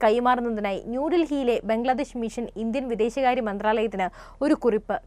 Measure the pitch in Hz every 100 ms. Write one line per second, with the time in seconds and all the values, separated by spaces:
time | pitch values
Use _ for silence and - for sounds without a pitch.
0 | 226 233 247 247 240 214 202 190 - 240
1 | 302 339 311 285 254 233 196 226 247 254
2 | 277 247 226 226 233 - 226 240 262 226
3 | 226 254 254 247 220 202 208 220 220 196
4 | 185 - - - 285 302 247 214 - 202